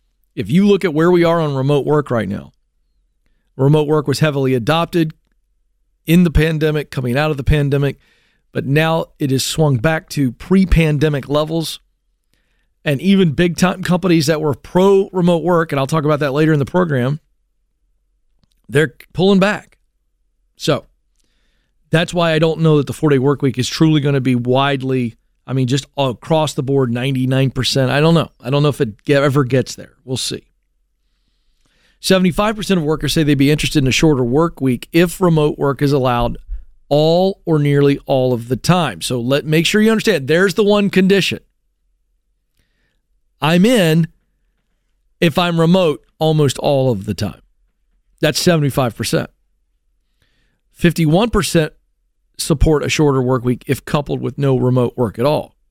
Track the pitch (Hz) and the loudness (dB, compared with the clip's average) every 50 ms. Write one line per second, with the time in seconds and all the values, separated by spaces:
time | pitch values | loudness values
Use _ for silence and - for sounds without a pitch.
0 | _ _ _ _ _ _ - 156 107 90 131 185 202 208 202 190 - 180 143 151 | _ _ _ _ _ _ -10 -10 -4 0 0 2 4 4 2 2 0 -2 0 0
1 | 165 175 180 175 170 165 165 170 160 147 139 135 131 139 147 143 127 139 147 151 | 2 2 4 4 4 2 2 0 0 -2 -2 -2 0 0 0 0 0 0 0 0
2 | 139 - 127 117 104 95 98 92 67 64 _ _ _ _ _ _ _ _ _ _ | 0 -2 -2 -2 -2 -4 -6 -8 -10 -14 _ _ _ _ _ _ _ _ _ _
3 | _ _ _ _ _ _ _ _ _ _ _ - 131 139 151 156 151 143 156 151 | _ _ _ _ _ _ _ _ _ _ _ 0 2 2 4 2 2 2 0 -2
4 | 139 147 135 - 156 156 139 143 135 131 131 127 110 - 151 165 170 165 - 175 | 0 -2 -2 0 0 -2 0 0 -2 0 0 -2 -2 0 -2 -2 -2 -2 -2 -2
5 | 165 156 - _ _ _ _ _ _ _ _ _ _ _ _ _ _ _ _ _ | -2 -2 -4 _ _ _ _ _ _ _ _ _ _ _ _ _ _ _ _ _
6 | _ - 160 180 180 170 135 156 151 160 156 151 160 156 151 151 139 - - 143 | _ 2 4 4 4 4 2 2 2 0 0 0 0 0 0 -2 -4 -6 -8 -6
7 | 127 123 120 139 151 156 151 135 131 - 156 151 143 139 139 139 143 139 - - | -4 -2 -2 -2 -2 -2 -2 -4 0 0 2 2 2 0 0 0 0 -2 -4 -6
8 | _ _ _ _ _ _ _ _ _ _ - - - 123 139 151 160 160 165 165 | _ _ _ _ _ _ _ _ _ _ -8 -6 -4 -2 0 0 0 0 0 -2
9 | 170 - _ - 156 135 135 131 - - - 156 160 147 135 117 107 160 160 160 | -4 -6 _ -6 -4 -2 -2 -2 -4 -4 -2 0 0 0 0 0 0 -2 -2 -4
10 | - - - 147 139 123 117 - - - 185 196 190 - - 165 165 156 151 143 | -6 -8 -4 -2 -2 -2 -4 -6 -4 0 2 2 2 4 4 2 2 2 0 0
11 | 151 156 147 139 120 131 143 147 151 156 160 165 160 - - - _ _ _ _ | 0 0 -2 -2 -4 -4 -2 -2 -2 -2 -4 -6 -6 -8 -10 -14 _ _ _ _
12 | _ _ _ _ _ _ _ _ _ _ _ _ _ _ _ _ - 160 143 127 | _ _ _ _ _ _ _ _ _ _ _ _ _ _ _ _ -4 -4 -4 -2
13 | 147 190 196 190 190 160 131 107 175 175 160 - 185 180 196 185 180 - 180 180 | 2 2 4 4 4 2 2 0 0 -2 0 0 -2 -2 -2 -2 -4 -2 -2 0
14 | 170 185 170 165 147 135 160 151 156 151 139 - - - - 180 190 196 196 196 | 0 0 0 2 2 0 -2 -2 -2 -4 -4 -6 -6 -4 0 2 2 4 4 2
15 | 196 - - 185 175 175 175 165 147 175 180 165 165 160 147 139 135 131 156 160 | 2 0 -2 0 0 2 2 0 0 0 0 0 0 -2 -2 -4 -2 -2 -2 -2
16 | 139 151 151 139 151 143 131 147 160 156 160 147 135 - - 180 185 165 143 127 | 0 0 0 0 -2 -2 0 0 2 2 2 2 0 0 0 -2 0 0 0 -2
17 | 120 131 147 156 _ _ _ _ _ _ _ _ _ _ _ _ _ _ _ _ | -2 -2 -4 -6 _ _ _ _ _ _ _ _ _ _ _ _ _ _ _ _
18 | _ _ _ _ _ _ _ _ _ _ _ _ _ - 107 139 160 - - - | _ _ _ _ _ _ _ _ _ _ _ _ _ -4 -2 -2 -2 -2 -4 -10
19 | - _ - - 175 196 202 190 190 208 208 - - _ _ _ _ _ _ _ | -20 _ -4 -2 2 2 4 4 2 0 -2 -4 -10 _ _ _ _ _ _ _
20 | _ _ _ _ _ _ _ _ _ _ _ - - - 147 110 - _ _ _ | _ _ _ _ _ _ _ _ _ _ _ -8 -4 -2 -2 -4 -4 _ _ _
21 | _ _ _ _ _ _ _ _ _ _ _ _ _ _ _ _ _ _ - 160 | _ _ _ _ _ _ _ _ _ _ _ _ _ _ _ _ _ _ -2 -2
22 | 175 - - 175 170 165 160 160 165 165 160 151 160 160 151 147 139 - 120 - | -2 -2 -2 -2 0 0 0 2 0 0 0 0 2 2 2 2 0 -2 -4 -2
23 | - 156 143 135 123 139 143 135 - 135 110 127 120 - - - 165 160 156 156 | 0 2 2 2 2 0 0 0 -2 -2 -2 -2 -4 -4 -2 0 2 2 2 2
24 | 135 147 139 139 127 135 127 120 120 120 123 131 139 143 139 135 131 131 131 131 | 0 0 -2 0 0 0 0 0 0 0 0 0 0 0 -2 -4 -4 -4 -4 -4
25 | 123 117 - _ _ _ _ _ _ - 127 131 131 120 139 139 135 - _ - | -4 -6 -8 _ _ _ _ _ _ -6 -4 -2 -2 0 -2 -2 -4 -6 _ -4
26 | 139 131 113 - - - 160 156 156 147 - - 139 123 139 139 135 120 117 120 | -4 -4 -4 -6 -6 -2 -2 0 -2 -2 -4 -6 -4 -2 0 0 0 0 -2 -4
27 | 123 139 135 127 127 127 131 131 135 131 - - 117 - - 139 131 123 127 143 | -4 -4 -2 -2 -2 0 0 0 0 0 -2 -2 -4 -2 0 0 0 0 2 2
28 | 151 160 170 165 139 - _ _ - 123 139 143 147 147 127 - 147 113 101 - | 2 4 4 2 0 -2 _ _ -8 -4 -2 0 0 0 0 -2 -4 -4 -6 -6
29 | _ - 143 139 139 147 127 147 139 120 131 131 120 - - - - - _ _ | _ 0 2 2 2 2 2 0 0 0 0 -2 -2 -2 -8 -16 -18 -20 _ _
30 | _ 127 131 120 - - 127 - - _ _ _ _ _ _ _ _ _ _ _ | _ -10 -8 -8 -8 -8 -10 -10 -12 _ _ _ _ _ _ _ _ _ _ _
31 | _ _ _ _ _ _ _ _ _ _ _ _ _ _ _ _ _ _ _ _ | _ _ _ _ _ _ _ _ _ _ _ _ _ _ _ _ _ _ _ _
32 | - - 190 190 185 185 156 - 208 214 226 214 180 - 196 180 151 147 156 143 | -2 0 2 2 2 0 0 0 -2 -2 -4 -4 -4 -2 -2 0 0 -2 -4 -2
33 | 151 139 127 165 156 143 147 131 139 139 151 147 - - - 156 135 131 113 - | -2 -2 0 0 0 2 2 2 2 2 2 0 -2 -2 -2 0 0 0 0 2
34 | - 160 151 123 127 117 123 151 165 165 160 - 135 131 123 117 - - - 165 | 2 2 2 2 0 0 0 0 0 0 -2 -2 -2 -2 -2 -2 -4 -2 0 0
35 | 175 175 - - 190 175 160 156 151 151 - - 147 139 139 - 147 139 143 139 | 2 0 0 0 0 2 2 2 2 0 -2 -2 -2 -4 -2 0 0 0 0 0
36 | 127 131 120 120 120 117 - - - - - - - - - _ _ - 143 147 | 0 0 0 0 -2 -4 -4 -8 -12 -12 -12 -12 -14 -16 -20 _ _ -2 0 2
37 | 151 160 165 180 190 190 196 - - - 160 151 147 143 143 143 143 143 139 139 | 2 4 2 2 2 0 -2 -4 -4 -2 0 0 2 2 2 4 4 2 2 0
38 | - - 143 131 127 127 127 113 117 120 131 - - - 170 185 165 135 95 80 | -2 -2 0 0 2 0 0 -2 -4 -4 -6 -4 0 0 0 2 0 -2 -6 -8
39 | - - 127 123 117 123 135 147 - 151 156 165 165 - - 214 214 220 220 220 | -8 -6 -6 -4 -2 -2 -2 -2 0 0 0 0 0 2 2 2 2 2 2 2
40 | - 226 196 151 135 127 151 170 190 202 - - 214 202 208 208 208 196 - 190 | 0 0 -2 -2 0 0 0 2 2 0 0 0 2 2 2 2 0 0 0 2
41 | 190 185 196 196 - - - - _ _ _ _ _ _ _ _ _ _ _ _ | 2 2 2 2 0 -2 -6 -8 _ _ _ _ _ _ _ _ _ _ _ _
42 | _ _ _ _ _ _ _ _ _ _ _ _ _ _ _ _ _ _ _ _ | _ _ _ _ _ _ _ _ _ _ _ _ _ _ _ _ _ _ _ _
43 | _ _ _ _ _ _ _ - 135 147 170 175 185 226 262 226 180 160 156 165 | _ _ _ _ _ _ _ -6 -2 0 2 4 4 4 4 2 2 2 2 0
44 | 165 - _ _ _ _ _ _ _ _ _ _ _ _ _ _ _ _ _ _ | 0 -2 _ _ _ _ _ _ _ _ _ _ _ _ _ _ _ _ _ _
45 | _ _ _ - 180 170 - 190 175 175 170 165 165 160 180 190 185 160 143 - | _ _ _ -2 -2 -2 0 0 -2 0 0 0 2 2 4 2 2 0 -2 -4
46 | _ _ _ - 156 156 156 156 147 135 - - - 147 143 135 131 131 117 98 | _ _ _ -4 -2 0 2 2 2 0 0 -2 -2 -2 0 0 0 0 -2 -2
47 | 98 110 98 - 110 92 - - _ _ _ _ _ _ _ _ _ _ _ _ | -4 -6 -6 -6 -6 -8 -8 -12 _ _ _ _ _ _ _ _ _ _ _ _
48 | _ _ _ - - 151 147 - - 180 170 160 147 139 - - 131 117 - - | _ _ _ -4 -4 -2 -2 0 2 2 2 2 2 0 0 0 -2 -2 -4 -6
49 | 117 - - 151 - - _ _ _ _ _ _ _ _ _ _ _ _ _ _ | -6 -4 -4 -4 -4 -6 _ _ _ _ _ _ _ _ _ _ _ _ _ _
50 | _ _ _ _ _ _ _ _ _ _ _ _ _ _ _ - - 170 151 - | _ _ _ _ _ _ _ _ _ _ _ _ _ _ _ -2 0 0 2 2
51 | 165 151 151 180 226 240 - 214 156 - - 170 156 151 - _ _ _ _ _ | 2 2 2 2 2 0 0 -2 -2 0 0 0 -2 -2 -6 _ _ _ _ _
52 | _ _ _ _ _ _ _ - - - 165 135 - 160 156 143 143 - - - | _ _ _ _ _ _ _ -8 -4 -4 0 2 2 2 2 2 0 -2 -2 0
53 | 156 147 135 135 127 123 131 127 117 123 123 - - - 135 - - - - 151 | 2 2 2 2 0 0 -2 -2 0 -2 -4 -4 -4 -6 -6 -6 -6 -6 -4 -4
54 | 143 - 147 127 123 127 127 - 139 139 131 123 123 127 123 127 120 117 - - | -4 -4 -6 -6 -6 -8 -6 -4 -2 0 0 0 0 0 0 0 0 -2 -2 -4
55 | 123 107 - - 120 143 156 123 - - _ _ _ _ | -4 -4 -4 -2 -2 -2 -2 -2 -4 -8 _ _ _ _